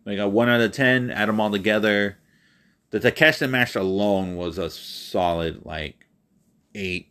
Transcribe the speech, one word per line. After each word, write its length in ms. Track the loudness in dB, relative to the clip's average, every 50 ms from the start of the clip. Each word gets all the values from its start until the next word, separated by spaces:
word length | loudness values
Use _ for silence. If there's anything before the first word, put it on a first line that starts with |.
| -10
I 100 | -6 -4
got 160 | -2 0 2
one 160 | 2 4 4
out 140 | 4 4 4
of 100 | 2 2
ten. 380 | 2 2 2 4 4 2 0 -2
Add 180 | -2 -2 0
'em 140 | 0 2 0
all 80 | 0 0
together. 680 | 0 0 2 2 2 4 4 2 2 2 2 0 -4 -8 _ _ _ _ _ _ _ _ _ _ _ _ _ _
The 100 | -2 0
Takeshita 480 | 2 2 4 4 4 4 4 2 -2 -2
match 260 | -2 -2 -2 -2 -2
alone 640 | -2 -2 0 0 0 0 2 0 0 -2 -4 -6
was 200 | -6 -8 -6 -6
a 120 | -6 -6 -6
solid, 960 | -8 -10 -14 -14 -14 -14 -10 -6 -2 0 0 0 0 0 -2 -4 -6 -8 -12
like, 400 | -12 -10 -10 -10 -10 -12 _ _ _ _ _ _ _ _ _ _ _ _ _ _ _ -12
eight, 360 | -8 -6 -6 -6 -8 -10 _